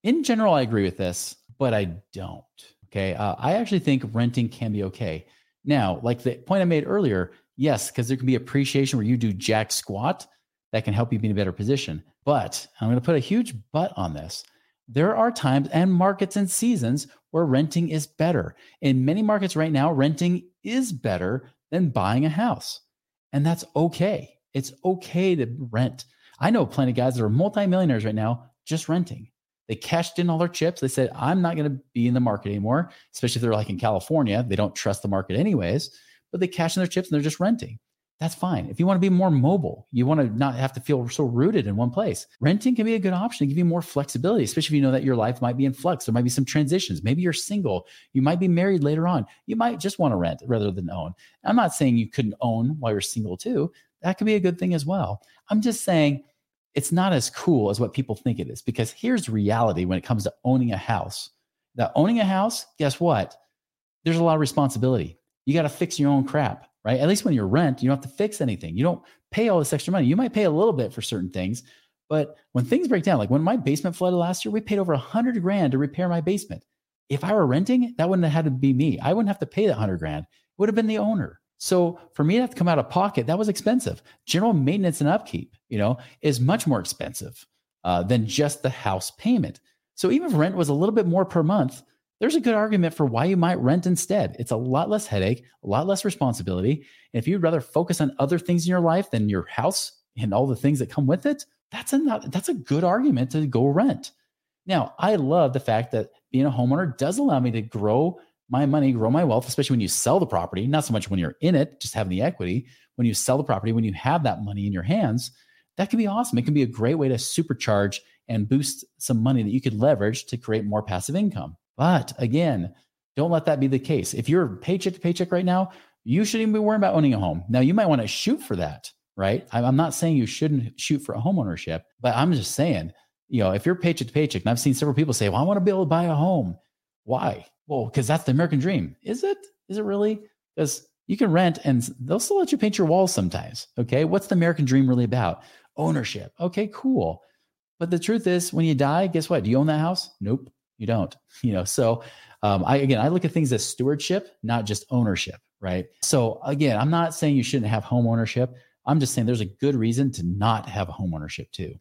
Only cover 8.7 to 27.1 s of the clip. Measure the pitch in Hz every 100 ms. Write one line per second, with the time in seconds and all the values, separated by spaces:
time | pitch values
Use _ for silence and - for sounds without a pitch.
8.7 | 139 135 127 107 123 113 90 98 110 110
9.7 | - - 98 135 185 - _ _ _ _
10.7 | 110 107 104 120 110 110 101 95 87 104
11.7 | 139 - 78 - _ - 143 95 - -
12.7 | - 110 123 123 156 - 214 240 117 -
13.7 | 151 175 - 87 73 80 - - _ _
14.7 | _ - 117 180 220 226 233 139 135 143
15.7 | 160 185 175 190 196 196 208 196 - 233
16.7 | 214 117 143 - _ _ 160 165 131 156
17.7 | 170 170 156 147 _ 160 151 80 - -
18.7 | _ 143 131 131 185 214 214 190 165 160
19.7 | 143 151 147 143 156 175 180 - _ 196
20.7 | 247 247 143 117 90 92 127 - _ _
21.7 | 170 170 120 95 120 156 151 240 - -
22.7 | - _ _ _ _ _ 139 156 170 -
23.7 | 143 165 165 185 196 - _ _ 139 131
24.7 | - 185 185 - 170 190 170 117 127 123
25.7 | 113 127 - - _ _ _ 190 226 -
26.7 | - 127 123 127